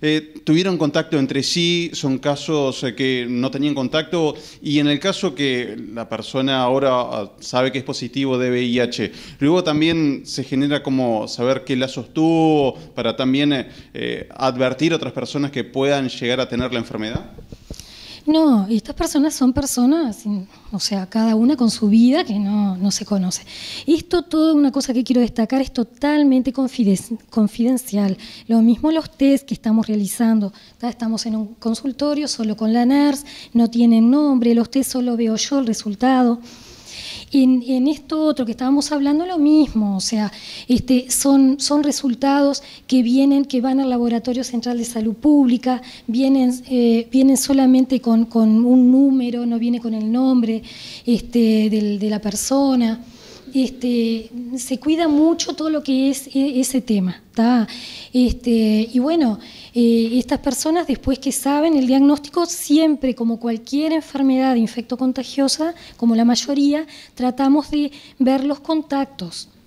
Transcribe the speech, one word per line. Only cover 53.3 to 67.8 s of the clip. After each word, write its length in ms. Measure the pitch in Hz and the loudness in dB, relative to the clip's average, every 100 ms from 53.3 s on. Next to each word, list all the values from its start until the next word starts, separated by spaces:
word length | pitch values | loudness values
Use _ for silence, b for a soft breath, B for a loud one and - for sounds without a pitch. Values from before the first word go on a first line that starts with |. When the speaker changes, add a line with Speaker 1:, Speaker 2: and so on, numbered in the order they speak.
| B - | B -6
Speaker 2:
Este, 760 | 262 254 - 247 240 226 226 220 240 240 254 | -2 -2 -2 -2 0 0 -2 -6 -12 -10 -10
se 220 | - 254 | -6 -6
cuida 300 | 302 320 339 | -2 0 2
mucho 460 | 294 311 330 - | 4 4 2 -4
todo 140 | - 311 | -6 -4
lo 140 | 311 | -4
que 260 | 294 262 269 | -2 0 0
es 180 | 269 - | -2 -4
e-, 300 | 269 277 254 | -2 -2 0
ese 200 | 269 269 | -2 -2
tema, 420 | - 208 185 175 _ | 0 0 0 -4 _
¿tá? 340 | - 226 247 214 B B B B | 0 2 2 0 B B B B
Este, 800 | 254 247 - - 226 220 214 226 | 0 0 0 0 2 4 2 2
y 80 | 254 | 0
bueno, 400 | 254 339 269 202 B B B | 0 2 0 -2 B B B
eh, 380 | - 233 233 226 | 0 4 4 2
estas 240 | 247 240 185 | 0 0 -2
personas 480 | - 247 311 330 320 | -2 -4 -2 -2 -2
después 320 | 254 - 269 | -4 -2 -2
que 140 | - | -2
saben 440 | - 269 285 320 302 | -4 -2 0 2 2
el 100 | 254 | 2
diagnóstico, 600 | 262 277 294 294 - 339 | 4 4 4 -2 -4 -4
siempre 680 | - - 294 320 294 262 | -4 0 2 4 2 -2
como 240 | 240 233 226 | -2 -2 -2
cualquier 540 | 233 226 233 277 311 | -4 -6 -4 -4 0
enfermedad 600 | 320 302 277 269 262 262 | -2 -4 -2 0 2 2
infectocontagiosa, 1200 | 247 220 - 226 247 254 254 240 - 269 - 311 339 B - | 2 0 -2 -8 -4 -2 -2 -6 -2 0 0 -4 -6 B -2
como 180 | 233 226 | 0 4
la 80 | |
mayoría, 640 | 233 240 - 285 285 294 302 B B | 2 2 -2 0 2 0 -4 B B
tratamos 560 | - 247 247 269 294 285 | -6 -4 0 2 2 2
de 220 | 302 | -4